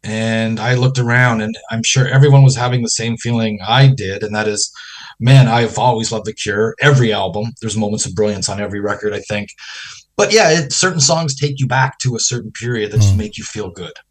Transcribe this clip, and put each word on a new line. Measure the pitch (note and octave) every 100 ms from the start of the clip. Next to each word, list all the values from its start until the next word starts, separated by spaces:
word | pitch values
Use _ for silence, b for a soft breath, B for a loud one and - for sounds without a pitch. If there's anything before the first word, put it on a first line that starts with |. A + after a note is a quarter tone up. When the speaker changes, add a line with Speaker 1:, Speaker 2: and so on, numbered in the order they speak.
| G2+
Speaker 1:
And | A2 A2+ A2+ A2 A2
I | A#2
looked | B2 C3 C3
around, | A#2+ B2 B2 A2+
and | G#2+ A2+ -
I'm | -
sure | - C3+ C3
everyone | C3+ D3 C#3
was | C3+ -
having | B2 B2
the | A2+
same | - A2+ A2+
feeling | A#2+ A#2 A2 G#2 G2
I | B2 C#3
did, | C3 F#2+ G2
and | G#2 G#2+
that | G#2+
is, | G#2 - B B B B -
"Man, | A#2+ C3+ A#2+
I've | A#2+ A2+ -
always | A#2+ A2+ A2+
loved | A2 A2
The |
Cure." | G#2+ G#2 G2+ A2+ -
Every | C#3+ C3+ A#2
album, | G2+ G2 F#2+ A2+ -
there's | A2+ G#2+
moments | G#2 G#2 -
of |
brilliance | F#2 G#2 G2+ F#2+
on | G2+
every | G2+ G2+
record, | G2+ G2+ G#2
I | G#2
think. | - G#2 G#2 - B B B B _ -
But | G3+
yeah, | G#3+ F3+
it, | E3+ C#3
certain | - F#3 E3+
songs | C3+ E3 D#3+ -
take | D3 C#3
you | C3
back | C3 C3 -
to | B2+ A2+
a |
certain | - A#2+ G#2+
period | - A#2+ A#2 G#2
that | G#2
just | G2+
Speaker 2:
Hmm. | G2
Speaker 1:
make | G#2+ -
you | F#2
feel | G#2+ G2
good. | F2+ E2 - _